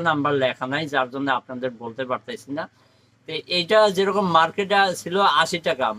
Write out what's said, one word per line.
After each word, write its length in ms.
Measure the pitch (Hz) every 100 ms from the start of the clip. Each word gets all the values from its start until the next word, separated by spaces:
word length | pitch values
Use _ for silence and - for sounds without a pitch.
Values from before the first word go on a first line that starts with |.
| 165
নাম্বার 240 | 151 143 143
লেখা 220 | 131 113 127
নাই, 120 | 143 156
যার 160 | 139 127
জন্য 140 | 135 139 123
আপনাদের 300 | - 127 127 113
বলতে 200 | 117 113 127
পারতেছি 400 | 123 - 113 - 143
না। 60 | 185 _ _ _ _ _ -
তো 60 | 156 - 180
এইটা 200 | 165 214 214 185
যেরকম 300 | 196 196 190 165
মার্কেটে 440 | 165 - 196 202 196 175
ছিল 140 | - 185 196 147
আশি 160 | 160 170 170
টাকা 180 | 139 120